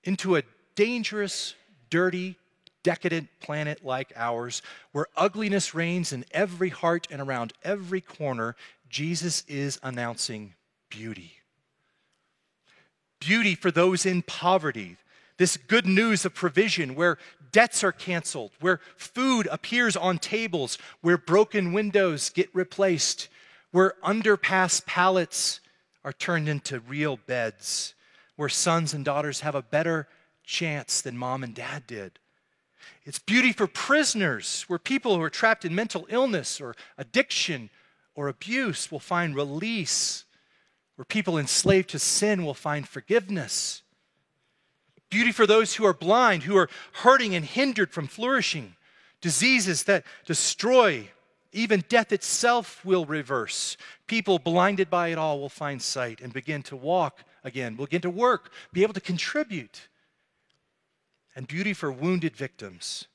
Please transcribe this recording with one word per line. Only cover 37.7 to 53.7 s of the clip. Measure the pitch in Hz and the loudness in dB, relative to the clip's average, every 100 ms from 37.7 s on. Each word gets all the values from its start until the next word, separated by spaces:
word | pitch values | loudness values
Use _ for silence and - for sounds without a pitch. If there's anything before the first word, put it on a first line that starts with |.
| _ _ _ _ | _ _ _ _
or | - 143 | -8 -6
abuse | 131 185 247 247 151 - | -6 -4 -2 -2 -4 -6
will | 151 | -10
find | - 175 170 | -2 0 0
release, | 139 143 147 214 226 156 - - - - _ _ _ _ _ _ | -2 -4 -4 -4 -4 -2 -2 -2 -6 -12 _ _ _ _ _ _
where | - | -20
people | 131 214 190 165 | -6 -2 0 0
enslaved | 139 - 185 196 185 | 0 2 4 4 4
to | 151 | -2
sin | - - 208 202 | 0 2 2 2
will | 160 | -2
find | 135 156 147 131 | -4 -4 -4 -6
forgiveness. | - - 220 190 190 117 - - - _ _ _ _ _ _ _ _ _ _ _ _ _ | -14 0 0 0 -6 -4 -4 -4 -8 _ _ _ _ _ _ _ _ _ _ _ _ _
Beauty | 202 240 | 2 2
for | 226 214 | 4 6
those | 214 220 | 6 6
who | - | 4
are | 214 | 2
blind, | 151 165 226 247 180 | 4 2 4 6 2
who | 143 202 | 4 4
are | 170 - - | 4 -2 -16
hurting | - 247 262 226 | 2 6 6 4
and | 180 | -2
hindered | 147 226 277 220 190 | -2 0 0 0 -2
from | - 139 | -2 -8
flourishing. | - 240 269 185 160 107 87 _ _ _ _ | -6 -2 0 0 -4 -8 _ _ _ _ _
Diseases | 175 151 254 254 190 156 | -2 2 4 4 4 0
that | - 190 - - | 2 2 0 -20
destroy, | - 160 - - 214 254 220 139 98 _ _ _ _ | -4 -2 0 0 4 6 6 4 -6 _ _ _ _
even | 196 226 208 - | -6 2 2 4
death | 240 220 | 2 4
itself | 196 - - 240 240 214 - | -2 -2 0 2 2 0 -12
will | 185 185 | 0 0
reverse. | 151 151 127 135 107 - - | 2 -4 -2 -4 -2 -6 -6